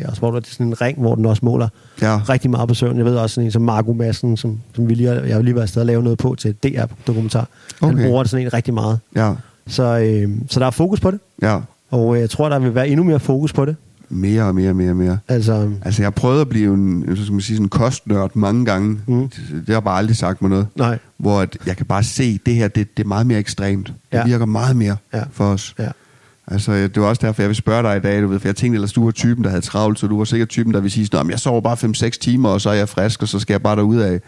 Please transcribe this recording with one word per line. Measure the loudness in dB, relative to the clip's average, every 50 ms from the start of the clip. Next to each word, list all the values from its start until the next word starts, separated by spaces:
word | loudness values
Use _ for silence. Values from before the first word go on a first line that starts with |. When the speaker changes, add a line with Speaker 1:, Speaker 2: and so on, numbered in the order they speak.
| -4 -6
Speaker 1:
også, | -4 -2
hvor | -2 -2
der | -2
er | -2 -6
sådan | -8 -6 -4 -2
en | -2 -2 -2
ring, | -2 -2 -2 0
hvor | 0 0 2
den | 2 2
også | 2 2 2 2
måler | 2 2 2 0 -2 -4 _ -14 -20 -6 -2 0
Speaker 2:
Ja. | 0 0 0 0 0
Speaker 1:
rigtig | 0 0 2 0
meget | 0 0 0 0
på | 0
søvn. | 2 0 0 0
Jeg | 2 2
ved | 2 2
også | 2 0 -2 -2
sådan | -2 -2
en | 0 0
som | 2 2
Marco | 2 2 2 2 0 0
Madsen, | 0 0 -2 -2 0 0 0 0
som, | 0 -2 -4 -6 -6 -10 -10 -4
som | -2 0 0
vi | 2
lige | 2 2 2
har, | 0
jeg | 0 0 0 2
har | 2 2
lige | 2 2
været | 0 -2
afsted | -2 0 0 2
og |
lavet | 2 2 2 2
noget | 2 0 0
på | 0 -2 -2 -2
til | -2 -4 -2
D | -2 -2
R-dokumentar. | -2 -2 -2 -4 -4 -6 -6 -4 -2 -2 -2 -2 0 -2 -2 -2 -4 _ -16 -20 -20 -6 -2
Han | 0 2 2
Speaker 2:
Okay. | 2 2
Speaker 1:
bruger | 2 2 2 2
sådan | 0 0 -2 -2
en | -2 -2
rigtig | -2 -2 -2 -2
meget. | -2 0 0 -2 -2 -4 _ -2
Speaker 2:
Ja. | 0 0 0 0 -2 -6 -14 _ _ _
Speaker 1:
Så, | -8 -4 -2 0 0 2 2
øh, | 2 2 2 2 0 0 -2 -4 -6 -4
så | -2 0
der | 0
er | 0
fokus | 2 0 0 0 0 0
på | 0 0
det. | -2 -2 -6 _ _ -2 0
Speaker 2:
Ja. | 0 0 0 -2 -6 _ _ _ _
Speaker 1:
Og, | 0 0 2 2 2
øh, | 2
jeg | 0 0
tror, | 0 0 0 0
der | 2 0
vil | 0 0 0
være | 0 0 2
endnu | 2 2 2
mere | 4 2 2
fokus | 2 0 0 0 0 0 0
på | 0 0
det. | 0 -2 -6 -10 -18 _ -20 -14 -10
Speaker 2:
Mere | -6 -2 0 2 2 2 2
og | 2 2
mere | 2 2 2
og | 2
mere | 2 2 2
og | 2
mere. | 2 2 0 0 -2 -2 -2
Speaker 1:
Altså | 0 0 2 2 2 2 0 -2 -2 -4 -4
Speaker 2:
Altså, | -2 -2 0 0
jeg |
har | 0
prøvet | 0 0 2 2 2 2
at | 2 2
blive | 0 2 2 2 2
en, | 2 2 2 0 0 -2 -2 -4
så | -4 -4
skal | -4 -4
man | -4
sige, | -4 -2 -2
sådan | 0 0
en | 0
kostnørd | 0 0 0 0 0 -2 -4 -2 0 0 0 -2 0
mange | 0 0 0 2 0 0
gange. | 0 0 0 0 0 -2 -2 -2
Speaker 1:
Mm. | -2 0 0 0 -2
Speaker 2:
Det, | -6 -12 -12 -10 -10 -8 -4
det | -2 0
har | 0
bare | 0 0 0 0
aldrig | 2 2 0
sagt | 0 0 -2 -2 0 0
mig | 0
noget. | 2 2 0 -2 -2
Speaker 1:
Nej. | 0 0 0 0 -2 -6 _ _
Speaker 2:
Hvor | -6 -2 0 0 2
at | 0 -2 -4 -8 -8
jeg | -6 -6
kan | -4 -4
bare | -2 0 0 0
se, | -2 -2 0 0 0 0 -2 0
det | 0 2
her, | 2 2 0
det, | 0 0 -2 -2 -2
det | -4 -4
er | -2
meget | 0 0 2
mere | 2 2 0
ekstremt. | -2 -4 -4 -4 -2 -2 -2 -2 -4
Det | -6 -12 -16 -10 _ -2
Speaker 1:
Ja. | 0 2
Speaker 2:
virker | 2 2 2 0
meget | 0 0 0 0 0 2
mere | 2 2 0 0 -4 -6 _ -8
Speaker 1:
Ja. | -8 -8 -6 -4
Speaker 2:
for | -2 0
os. | 0 0 -2 -4 -8 -10 -8
Speaker 1:
Ja. | -8 -8 -8 -10 _ _ _ _ _ _ _ _ _ -6
Speaker 2:
Altså, | -4 -2 -2 0 0
det | 0 0 0 0 2
var | 2
også | 2 2 0 0
derfor, | -2 0 0 0
jeg | 0
vil | 0
spørge | -2 0 0 0 2 2
dig | 2 0
i | 0
dag, | 0 0 0 0 0
du |
ved, | 0 0 0
for | -2 -2
jeg | -2
tænkte | 0 0 0 0
ellers, | 0 -2 -2 0
du | 0 0
var | 0
typen, | 0 0 0 0 2 0 0
der | 0
havde | -2 -2 -4
travlt, | -2 -2 0 0 2 0 0
så | 0
du | 0 0 0
var | 0
sikkert | 0 0 0 -2 -2
typen, | -2 -2 0 0 0
der | 0
ville | 0 0 0
sige | -2 -2
sådan, | 0 0 0
"Nå, | 0
men | 0
jeg | -2 -2
sover | -2 -2 0 0
bare | 0 0 -2
fem-seks | -2 -2 -2 -2 0 -2 -2 -4 -2
timer, | -2 0 2 2 2 2
og | 2 0
så | 0 0
er | 0
jeg | 0 0 -2
frisk, | -2 -2 0 0 -2 -2 -4
og | -4
så | -4 -2
skal | -2 0 0
jeg | 0 2
bare | 2 2
derud | 2 2 2 2
af." | 2 2 2 0 -2 -4